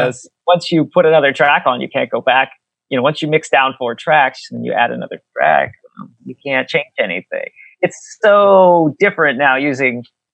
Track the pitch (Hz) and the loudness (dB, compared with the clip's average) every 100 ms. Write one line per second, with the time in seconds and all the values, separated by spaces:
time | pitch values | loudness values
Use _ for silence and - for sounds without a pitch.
0 | 127 120 - _ - 180 - 165 143 - | -2 -4 -16 _ 0 0 0 -2 0 2
1 | 160 160 143 131 147 156 147 123 135 135 | 4 4 2 2 2 2 0 -4 -4 -6
2 | 123 117 120 127 135 - _ _ - 135 | -4 -4 0 0 0 -6 _ _ -8 -2
3 | 131 160 156 156 - 143 131 131 123 113 | -2 -2 -2 -4 0 0 0 -2 -8 -6
4 | - 151 131 - - 120 117 104 120 120 | 0 2 0 -2 -14 -10 -6 -2 -2 -4
5 | - 82 _ - 69 76 67 - _ - | -12 -14 _ -2 0 2 0 -8 _ -20
6 | - _ - 127 143 135 127 160 143 - | -20 _ -20 -14 -6 -6 -4 -6 -6 -6
7 | 107 87 - - - - - _ - - | -6 -6 -10 -10 -12 -16 -20 _ -6 -6
8 | - - 214 202 202 190 180 175 156 131 | -20 -2 2 4 6 6 6 4 2 0
9 | 202 190 151 127 143 131 143 131 131 120 | -2 0 -2 0 0 0 -2 -2 -4 -4
10 | 117 _ _ | -12 _ _